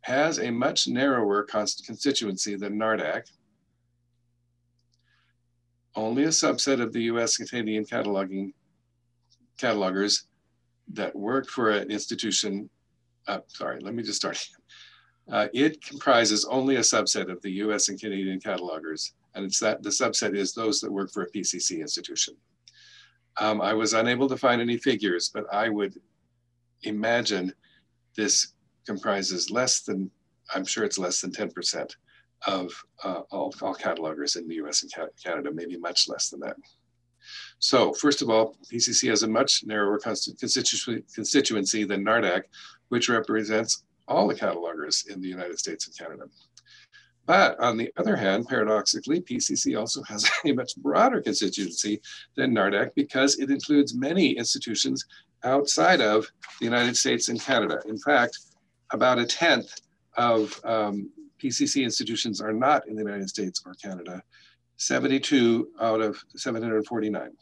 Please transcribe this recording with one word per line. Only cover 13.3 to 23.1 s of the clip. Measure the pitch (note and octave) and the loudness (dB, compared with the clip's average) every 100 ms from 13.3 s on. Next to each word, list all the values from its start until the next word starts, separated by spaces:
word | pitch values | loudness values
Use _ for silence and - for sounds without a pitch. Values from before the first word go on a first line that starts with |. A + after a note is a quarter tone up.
| G2 - | -8 -8
sorry, | - - - | -10 -8 -6
let | G2 | -8
me | A#2 | -8
just | A2 G2+ | -6 -4
start | F#2+ - | -4 -6
again. | - _ _ - - _ _ _ - | -10 _ _ -20 -20 _ _ _ -4
Uh, | A2 G#2 | -2 0
it | A#2 D3+ D#3 | 2 2 2
comprises | - C#3+ - A#2+ A2 G#2 - | -14 -6 4 6 6 2 0
only | B2+ C3 C3 | 0 2 2
a | |
subset | G#2+ A#2 G2 A2 F#2 | 4 2 2 -2 -4
of | F2+ | -8
the | G2 | -6
U | F#2+ G#2+ | -4 -2
S | G#2 - | 0 0
and | G2 | -2
Canadian | G#2+ G2 F#2+ F#2+ | -6 -4 -4 -4
catalogers, | G#2+ F#2 F2 D#2 D#2+ D#2 - _ _ | -4 -6 -6 -8 -8 -8 -8 _ _
and | F#2+ G2 | -10 -4
it's | - | 0
that | A2 - | 0 0
the | G#2 | -2
subset | G2+ B2+ A2+ A2 G2 | 0 0 0 0 0
is | F#2+ | -2
those | - A2 G2+ | -2 0 0
that | G#2+ | -2
work | G2 F#2+ | -4 -6
for | - | -6
a | F2 | -6
P | G#2 | -4
C | F2 F2+ | -4 -2
C | - E2+ | -2 -4
institution. | D2 - - - - - _ _ - - - - - | -6 -6 -6 -4 -4 -4 _ _ -20 -20 -20 -20 -20